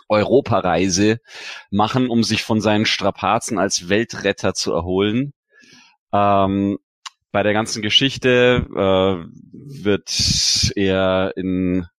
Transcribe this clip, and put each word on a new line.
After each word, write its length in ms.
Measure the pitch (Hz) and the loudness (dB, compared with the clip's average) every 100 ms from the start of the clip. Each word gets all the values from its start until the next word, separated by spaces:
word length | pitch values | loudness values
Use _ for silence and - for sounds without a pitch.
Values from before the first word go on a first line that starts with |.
| - | -2
Europareise 1080 | 107 104 143 - 95 90 85 98 90 104 117 - - - - - | 0 4 2 2 0 2 2 0 2 2 0 -6 -18 -16 -18 -6
machen, 380 | 101 107 127 127 | -2 0 0 0
um 120 | 117 | 0
sich 220 | 107 110 | 0 -2
von 160 | - 110 | 0 0
seinen 260 | 104 104 - | 2 2 0
Strapazen 720 | - 98 - 95 113 - 107 | 0 -2 -2 0 -2 -2 -2
als 300 | 98 - 90 | -2 -2 0
Weltretter 640 | 101 117 - 101 - 98 | 0 0 -2 -4 -2 -4
zu 180 | - - | -4 -2
erholen. 600 | 82 87 92 104 117 143 - _ _ _ - _ _ _ | -2 0 0 0 0 -4 -10 _ _ _ -20 _ _ _
Ähm, 680 | 101 101 98 98 98 98 - _ _ - - _ | 0 4 4 2 0 0 -4 _ _ -20 -20 _
bei 100 | 101 | -2
der 100 | 101 | 0
ganzen 300 | 107 110 117 | 0 -2 -4
Geschichte, 840 | 104 - 135 - 127 123 123 123 - | -2 0 0 0 2 4 4 2 0
äh, 560 | - 95 95 95 90 82 - - | -2 2 4 2 0 -6 -18 -20
wird 1200 | - 147 139 98 101 - - - - - - - - | -20 -18 -6 -2 -2 -2 -4 -2 0 -2 0 -2 0
er 560 | 98 95 95 95 92 - | 0 2 2 0 -2 -4
in, 500 | 92 92 92 92 87 | -4 -2 0 -2 -4